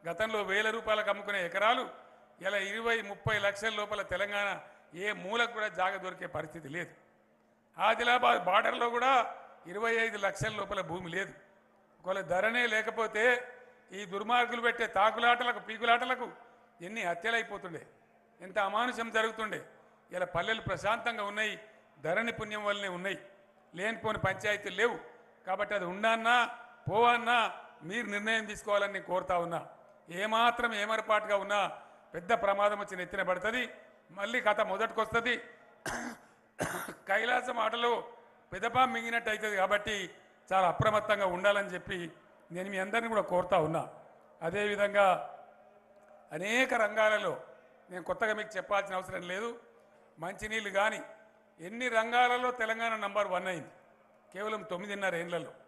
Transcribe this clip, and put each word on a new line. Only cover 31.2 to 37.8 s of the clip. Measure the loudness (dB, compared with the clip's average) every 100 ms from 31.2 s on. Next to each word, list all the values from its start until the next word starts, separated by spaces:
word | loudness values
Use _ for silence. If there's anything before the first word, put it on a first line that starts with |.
| 4 0
ఉన్నా | 2 0 0 -4 -16 -20 -14
పెద్ద | -12 0 2
ప్రమాదం | 4 4 4 2
వచ్చి | -6 -6
నెత్తిన | -6 -2 0
పడుతుంది, | 0 0 -2 -4 -8 -20 -20 _ -8
మళ్ళీ | -2 2 2
కథ | 4 2
మొదటికొస్తది. | 0 -2 0 0 0 0 -4 -6 -20 -20 -12 -8 -6 -8 -12 -20 _ _ -6 -4 -4 -8 -12 -2
కైలాసం | 0 2 0 0 0
ఆటలో | 0 2